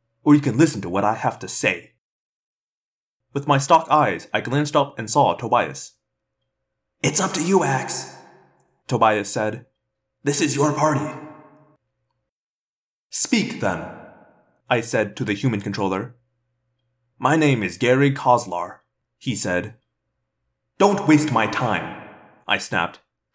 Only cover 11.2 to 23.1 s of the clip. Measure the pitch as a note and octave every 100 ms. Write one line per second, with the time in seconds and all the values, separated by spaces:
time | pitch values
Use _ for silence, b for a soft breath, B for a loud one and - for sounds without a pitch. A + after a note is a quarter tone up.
11.2 | - - - - _ _ _ _ _ _
12.2 | _ _ _ _ _ _ _ _ _ -
13.2 | - A3+ C#3 - G#2 E2+ D#2+ - - -
14.2 | _ _ _ _ - B2 A2+ A#2+ G#2 -
15.2 | G#2+ G2+ C3+ G#2+ G#2 G2+ G2 F#2+ A#2+ -
16.2 | _ _ _ _ _ _ _ _ _ -
17.2 | B2+ D#3+ D3+ B2 G2 E2+ A#2+ C3 C#3+ C#3
18.2 | C3 B2 F#2+ F2 F2 - _ _ _ _
19.2 | - G#2 - F2+ G#2 - _ _ _ _
20.2 | _ _ _ _ _ - G3+ G3 D3 D3+
21.2 | D3+ - G#2 - B2 F#2+ D#2+ - - -
22.2 | - _ - G2+ - G2 E2+ - _